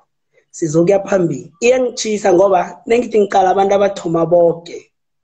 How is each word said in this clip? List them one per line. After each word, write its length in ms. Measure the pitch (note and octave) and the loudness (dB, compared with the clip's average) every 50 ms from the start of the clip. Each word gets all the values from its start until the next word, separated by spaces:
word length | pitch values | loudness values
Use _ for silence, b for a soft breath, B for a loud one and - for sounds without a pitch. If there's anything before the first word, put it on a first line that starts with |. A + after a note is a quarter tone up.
| _ _ _ _ _ _ _ _ _ _ | _ _ _ _ _ _ _ _ _ _
sizokuya 500 | - - F3 D#3 D3 D#3+ F3 F3+ G3+ G3 | -12 -8 -6 -2 0 0 2 2 2 0
phambili. 520 | G3 - G3+ F#3+ F3 D#3+ C#3+ B2 - - _ - | 0 -2 -2 0 0 -2 -4 -6 -10 -16 _ -2
Iyangitshisa 720 | A#3 A#3+ B3+ C4 B3+ A#3+ - - - A3 G#3+ G3+ G#3 G3+ E3+ | 0 0 2 2 0 -4 -6 -6 -6 -6 -4 -2 0 2 2
ngoba 500 | E3+ G3 G3+ A3+ A#3 A#3 - - - - | 4 4 4 2 0 -2 -4 -10 -12 -6
nengithi 340 | - A3+ A#3+ A#3+ G#3+ - G#3+ | -2 -2 -2 -2 0 0 0
ngiqala 300 | G3+ G3 - G3 F#3+ F#3 | 0 2 2 0 2 2
abantu 240 | F#3 G3 G3 G3 G3+ | 2 0 0 2 2
abathoma 520 | G3 G3+ G3 G3 - - F3 E3 E3 E3 | 2 0 0 -2 -4 -6 -4 -2 -2 0
boke, 640 | D#3+ F3 F3 E3+ E3+ D#3 E3 - - - - - _ _ _ _ _ _ _ | 2 2 4 4 2 0 -2 -8 -16 -16 -18 -18 _ _ _ _ _ _ _